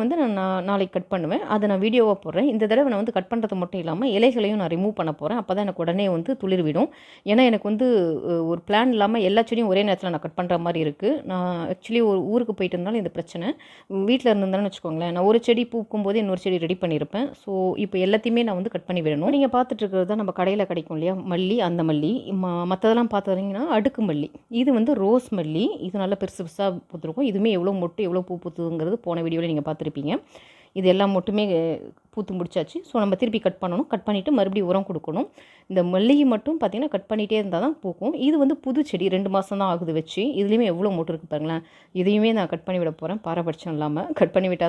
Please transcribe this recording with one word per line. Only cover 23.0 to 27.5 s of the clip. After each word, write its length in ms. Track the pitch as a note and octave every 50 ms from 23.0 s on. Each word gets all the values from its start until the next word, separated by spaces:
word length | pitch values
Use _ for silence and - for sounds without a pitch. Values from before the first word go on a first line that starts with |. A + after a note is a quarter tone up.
| A#3+ A3 -
பார்த்துறீங்கன்னா, 500 | G3+ G3 G3+ F#3 F#3 G3 G3+ G3 G3+ C4+ F4 C#4+ A3
அடுக்கு 240 | G3+ - - - A3 F#3+
மல்லி. 200 | D#3 D3 C#3+ - - - _ - A#3 A#3 B3+
இது 100 | C#4+ C4 A3
வந்து 160 | A3 B3 D4 A3 F#3+
ரோஸ் 260 | G3 A3+ B3+ B3 - A3 F#3+
மல்லி. 260 | D#3+ D3+ D#3 D#3+ A3 F#4+ G#4 - - F#3
இது 140 | F#3 G3+ F#3+
நல்லா 140 | F#3 G3+ G3 G3
பெருசு 180 | F#3+ - - F#3
பெருசா 240 | E3 - - G3 G3 F3+ F3 - _ -
பூத்திருக்கும். 360 | E3 - D#3+ D#3+ B3 C#4+ B3 F#3+
இதுவுமே 200 | G3 G#3 A3+